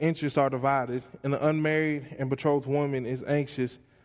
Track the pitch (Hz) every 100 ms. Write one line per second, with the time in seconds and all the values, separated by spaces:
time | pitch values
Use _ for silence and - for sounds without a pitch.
0 | 160 160 147 147 135 131 139 139 123 123
1 | - - 139 139 151 156 156 156 156 147
2 | 123 - 135 135 151 143 131 143 143 131
3 | 120 127 - 147 139 - 123 - _ _